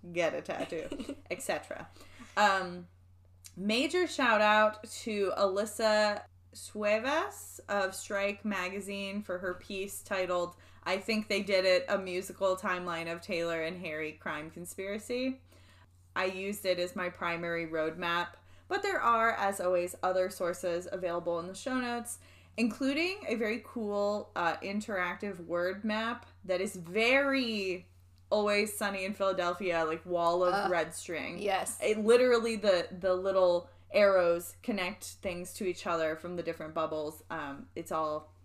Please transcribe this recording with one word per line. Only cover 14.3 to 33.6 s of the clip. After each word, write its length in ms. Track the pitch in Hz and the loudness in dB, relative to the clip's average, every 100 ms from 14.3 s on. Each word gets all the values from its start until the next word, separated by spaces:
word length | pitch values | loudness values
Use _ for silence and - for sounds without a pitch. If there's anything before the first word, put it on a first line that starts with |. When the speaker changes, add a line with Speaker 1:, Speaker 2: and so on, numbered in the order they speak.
| 151 156 | -6 -8
Speaker 1:
conspiracy." 880 | 170 175 - 190 208 214 247 262 262 - - - - - _ - - | -12 -12 -8 -6 -6 -4 -2 -2 -4 -12 -20 -20 -20 -20 _ -8 -2
I 100 | 190 | -2
used 380 | 185 196 202 190 | -2 -6 -4 0
it 120 | 180 | 2
as 160 | 180 196 | 0 -2
my 140 | 180 | -6
primary 580 | 175 175 170 170 170 165 | -4 -4 -2 -2 -4 -2
roadmap, 600 | 160 156 165 175 170 170 - - - - | -2 -2 -2 -2 0 -2 -8 -20 -20 -4
but 140 | 392 | -2
there 160 | 403 359 | 0 2
are, 320 | - 226 226 | 4 4 4
as 260 | 226 196 196 | 2 0 0
always, 340 | 180 180 180 - | 2 2 2 0
other 260 | 185 185 185 | 0 2 0
sources 580 | 196 175 175 180 170 180 | 0 -2 -2 -2 -2 -4
available 480 | 180 180 175 170 170 | -4 -2 -2 0 -2
in 80 | 175 | -4
the 60 | 190 | -8
show 200 | - 254 | -4 -2
notes, 380 | 240 240 226 - - - - - | -2 -4 -6 -12 -14 -20 -16 -2
including 600 | 233 214 269 285 339 403 - | -2 2 0 2 0 -2 -4
a 80 | 226 | -2
very 260 | 220 240 - | 0 -2 -6
cool, 640 | 247 208 202 202 208 - - | -6 -2 0 0 0 -4 -2
uh, 200 | 170 156 | 0 0
interactive 880 | 190 208 214 196 180 190 208 180 170 | -4 -6 -4 -2 -2 -4 -6 -8 -4
word 380 | 170 180 196 214 | 0 0 -2 -2
map 400 | 214 226 247 - - 185 | -2 -2 -6 -10 -18 -4
that 140 | 180 | -2
is 160 | 202 185 | -2 -6
very 1120 | 165 190 226 269 277 269 240 220 190 180 - - - - - | -4 2 4 4 4 2 0 -2 -2 -4 -8 -20 -20 -20 0
Always 460 | 214 208 208 214 - | 2 4 2 2 0
Sunny 280 | 208 196 190 | -4 -2 -6
in 80 | |
Philadelphia, 720 | 208 196 185 175 180 190 165 160 | 0 0 2 0 0 0 0 0
like, 200 | 165 180 | -2 -2
wall 380 | 175 170 175 | 2 4 4
of 100 | 180 | 4
Speaker 2:
Uh, 140 | 190 196 | 4 2
Speaker 1:
red 240 | 175 160 | 2 0
string. 440 | - - 160 - - | -4 -8 -6 -6 -4
Speaker 2:
yes. 380 | 196 190 - - | -2 0 -2 -2
Speaker 1:
It 220 | - 214 | 0 2
literally, 540 | 214 247 254 233 226 220 | 8 8 8 6 2 0
the, 280 | 208 180 170 180 | 4 4 2 -2
the 140 | 185 | 0
little 560 | 185 190 190 180 175 | 2 4 6 6 6